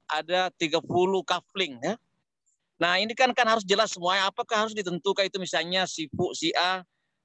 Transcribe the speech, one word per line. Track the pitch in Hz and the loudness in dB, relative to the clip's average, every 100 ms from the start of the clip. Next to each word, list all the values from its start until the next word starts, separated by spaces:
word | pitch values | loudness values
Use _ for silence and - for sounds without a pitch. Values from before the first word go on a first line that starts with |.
| - | -6
ada | 156 160 180 185 | -6 -2 0 0
tiga | - 160 160 | -2 -2 -2
puluh | 131 175 185 190 | 0 2 2 2
kafling | - 180 _ 196 170 120 | 0 -4 _ -4 -4 -4
ya. | 151 226 _ _ _ _ _ _ _ - | -4 -6 _ _ _ _ _ _ _ -2
Nah, | 170 185 | 2 2
ini | 220 | 0
kan, | 226 - | 2 2
kan | - 226 | 4 4
harus | 226 | 2
jelas | 185 196 214 | 2 2 2
semuanya, | 185 175 196 196 | 0 0 2 0
apakah | - - 214 220 | -2 -2 0 0
harus | |
ditentukan | 214 180 175 196 190 | -2 -4 -2 -2 0
itu | 190 190 | 0 -2
misalnya | 170 165 170 185 180 | -4 -2 0 -2 -2
si | - 156 | -4 -8
Bu, | - - | -4 -4
si | - 160 | -2 -2
A, | - 180 185 180 _ _ _ | 0 0 -2 -6 _ _ _